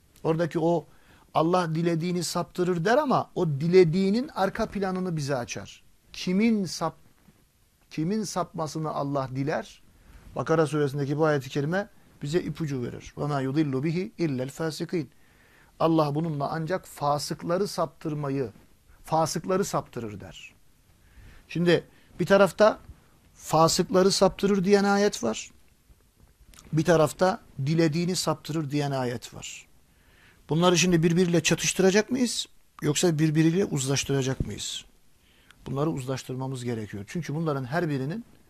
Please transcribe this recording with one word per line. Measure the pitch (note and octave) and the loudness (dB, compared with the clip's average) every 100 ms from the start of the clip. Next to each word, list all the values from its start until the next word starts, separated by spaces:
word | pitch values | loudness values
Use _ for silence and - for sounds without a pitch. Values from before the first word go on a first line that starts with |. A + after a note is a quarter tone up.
| _ _ | _ _
Oradaki | D3+ D#3+ E3+ E3+ | -2 0 0 0
o | E3 E3+ - - _ - _ | 0 0 -4 -20 _ -20 _
Allah | C#3+ E3 F#3 E3+ D#3 | 0 2 2 2 0
dilediğini | E3+ E3+ F3+ F3+ | 0 0 -2 -2
saptırır | E3+ F3+ E3+ - F3+ F3 F3 | -2 -4 -6 -2 0 0 4
der | C4 | 4
ama | D4 E3 - - | 4 2 0 -2
o | F3 | -2
dilediğinin | C3+ E3+ F#3 E3+ F3+ F#3+ A3 - | 0 4 6 8 4 2 0 -2
arka | - F#3+ G#3 G#3+ | -2 -2 -2 -6
planını | G#3 F#3+ F#3 F#3 D#3+ | -4 -4 -4 -4 -4
bize | C#3 C3+ | -2 -4
açar. | A#2+ - F#2+ - _ _ _ | -4 -10 -12 -20 _ _ _
Kimin | - - F#3 A#3 G#3+ F3 | -10 -2 2 2 2 -2
sap-, | - D#3+ - _ _ _ _ _ _ _ _ _ | -4 -6 -6 _ _ _ _ _ _ _ _ _
kimin | - D#3+ A3 | -4 -2 -2
sapmasını | G3+ F#3 E3+ E3 D#3 D#3+ D#3 | -4 -4 -6 -6 -6 -4 -6
Allah | D3+ C#3+ C#3 C3 C3 | -4 -4 -2 -4 -4
diler? | C#3 G#3+ G#3 - - _ - - - - | -2 -4 -6 -16 -20 _ -20 -20 -16 -8
Bakara | C3+ D#3+ D#3 | 0 2 2
suresindeki | D3+ C#3+ C#3+ C#3 D3 | 2 0 -2 -4 0
bu | D#3 | 2
ayet-i | D3 C3 | 2 -2
kerime | D3 C#3 F#3 G3+ - - - | -4 -2 -2 -4 -12 -20 -12
bize | D3 F3 | -4 -2
ipucu | - D3 D#3 C3+ | -2 -6 -4 -4
verir. | A#2+ C#3 - - | -6 -8 -14 -8
"وَمَا | D3 C#3+ | -4 -2
يُضِلُّ | C3+ C#3+ D3+ | -2 0 0
بِهِ | C3 D#3+ E3 G3+ - | 0 -2 -2 -6 -4
اِلَّا | E3 B2+ C3 | -4 -2 -6
الْفَاسِقِينَ." | - D#3+ D3+ E3 F3+ C3 _ _ _ _ _ _ - | -6 -8 -6 -6 -6 -6 _ _ _ _ _ _ -2
Allah | D#3+ D#3+ D3 D3 | 2 4 2 0
bununla | E3+ D3 C#3 | -2 -4 -4
ancak | D#3+ D#3+ F#3 - | -4 -4 -6 -6
fasıkları | - C#3+ D3 - D3+ E3 F3+ G3+ | -6 -2 -2 -2 -8 -4 -2 -2
saptırmayı, | - D#3+ - D#3+ D3 C#3+ C#3 A#2+ - - _ _ - | -2 -4 -4 -8 -6 -4 -4 -4 -8 -20 _ _ -20
fasıkları | - D#3+ D#3 E3+ F#3+ F#3+ G3 | -4 0 0 -2 -2 -2 0
saptırır | D#3 - B2+ A2+ G2+ | -4 -6 -10 -10 -12
der. | F#2 - - _ _ _ _ _ _ - - - - | -16 -18 -20 _ _ _ _ _ _ -20 -20 -20 -10
Şimdi | D#3+ F3 D#3+ - - _ - | -2 4 4 2 -20 _ -6
bir | E3+ | 4
tarafta | G3 F#3+ - G#3 - - - _ _ _ | 6 6 6 4 4 -10 -20 _ _ _
fasıkları | _ - D#3 E3 - F3 F#3 F#3+ | _ -2 4 4 4 2 4 4
saptırır | - F#3+ - G3 G3+ | 4 2 2 0 2
diyen | F#3 G3+ | 4 4
ayet | G3+ G3+ G3+ - | 4 4 2 0
var. | A#3 A3 - _ _ _ _ - _ _ - _ - - - | -4 -6 -10 _ _ _ _ -20 _ _ -20 _ -20 -20 -4
Bir | D3+ | -2
tarafta | D#3+ D#3+ D3+ - F#3 A3+ - - C3+ | 2 4 4 2 0 0 -8 -8 -2
dilediğini | E3 E3 D#3 F3 F3+ | 2 2 2 -2 -2
saptırır | - D#3 - D#3+ C#3+ | -2 -4 -4 -6 -4
diyen | D3 C#3+ | -2 -2
ayet | C#3 B2 A#2+ - | -2 -4 -6 -10
var. | - - - - _ _ _ _ _ - _ - | -16 -16 -16 -20 _ _ _ _ _ -20 _ -4
Bunları | D#3 F3+ F3 | 2 4 6
şimdi | F#3 E3+ | 4 4
birbiriyle | E3+ E3+ F3 E3+ | 4 4 4 2
çatıştıracak | - E3 D#3 - F#3+ G3+ G#3 | 2 0 -2 2 4 4 0
mıyız? | B3+ A#3+ - - - _ - | 0 -2 -2 -10 -14 _ -6
Yoksa | D3 D3 F3+ D3+ | -2 2 2 2
birbiriyle | D#3+ D#3 D#3+ F3 G3+ | 2 4 2 2 0
uzlaştıracak | D3 C3 C3+ - C#3 B2+ B2+ | -2 -2 -2 0 -2 0 -2
mıyız? | A2 G2+ - - - _ _ _ _ _ _ - - | -6 -6 -10 -10 -12 _ _ _ _ _ _ -18 -10
Bunları | C3+ D#3 | -4 -4
uzlaştırmamız | D#3+ B2+ C3 - C3 C3 C3+ | -4 -6 -8 -8 -8 -8 -8
gerekiyor. | B2 A2+ G#2 G2+ G2+ | -6 -6 -6 -10 -10
Çünkü | F3+ D3 D3 | -8 -6 -4
bunların | E3 C#3 | -4 -4
her | B2 E3 E3 | -4 -4 -2
birinin | C#3 C3 G#3+ - - | -2 -4 -8 -10 -20